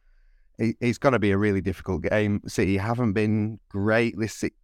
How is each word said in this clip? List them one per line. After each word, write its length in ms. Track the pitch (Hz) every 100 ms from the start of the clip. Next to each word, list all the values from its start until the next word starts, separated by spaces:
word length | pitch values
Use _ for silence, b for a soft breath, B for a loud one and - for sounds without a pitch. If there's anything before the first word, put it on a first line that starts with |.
| _ _ _ _ _ -
it, 180 | 113 -
it's 180 | 120 113
gonna 220 | 143 117
be 100 | 104
a 80 | 98
really 220 | 107 98
difficult 420 | 92 92 - 85
game. 400 | 98 107 104 104 -
City 300 | - 92 98
haven't 360 | 104 120 117
been 480 | 104 107 107 107 110 _
great 500 | 101 104 110 117 92
this 160 | 110
se-, 160 | - - -